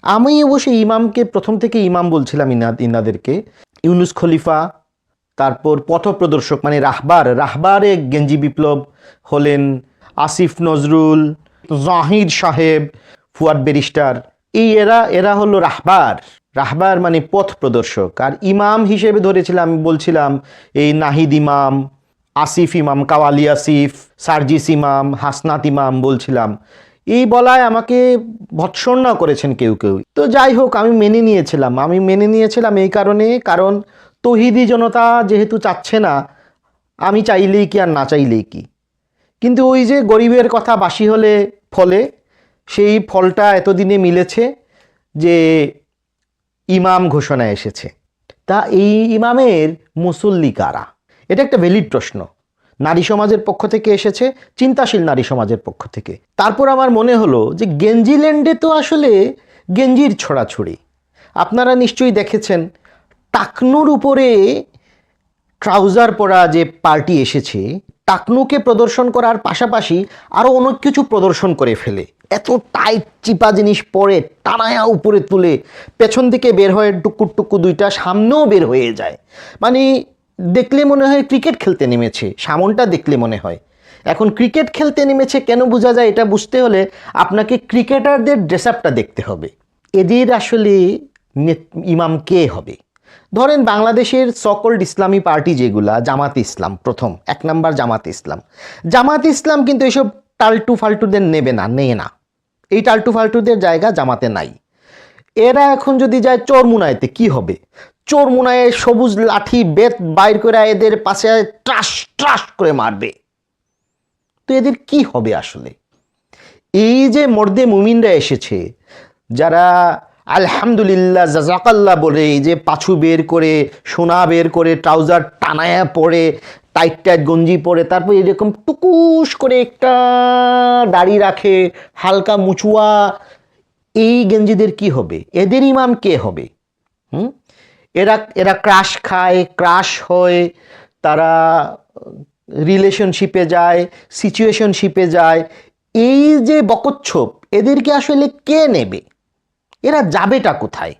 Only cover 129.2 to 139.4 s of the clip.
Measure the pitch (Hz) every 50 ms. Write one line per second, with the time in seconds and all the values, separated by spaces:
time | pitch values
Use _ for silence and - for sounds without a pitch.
129.2 | 320 294 - - - 262 254 254 240 247 247 _ - 262 254 247 247 247 247 247
130.2 | - - - 247 247 247 - - - - 247 247 240 208 180 180 180 190 208 208
131.2 | 202 190 190 - - 202 190 185 185 175 - - - _ _ - - 185 190 196
132.2 | 196 - 208 202 190 190 190 - - 214 214 214 214 214 208 208 202 196 - -
133.2 | - _ - _ _ _ _ _ _ _ _ _ _ _ _ 220 220 226 240 247
134.2 | 240 190 214 214 208 208 220 185 220 220 - - 196 196 139 131 104 78 85 80
135.2 | - _ - 175 190 190 220 269 269 269 262 262 262 247 240 233 - 202 165 131
136.2 | 110 107 87 76 62 - _ _ _ _ _ _ _ _ _ _ _ _ - 147
137.2 | 202 254 277 _ _ _ _ _ _ _ _ _ _ _ _ 170 190 220 214 214
138.2 | 214 - - - 185 196 190 190 - 208 196 190 190 - - - - - 185 185
139.2 | 180 185 180 185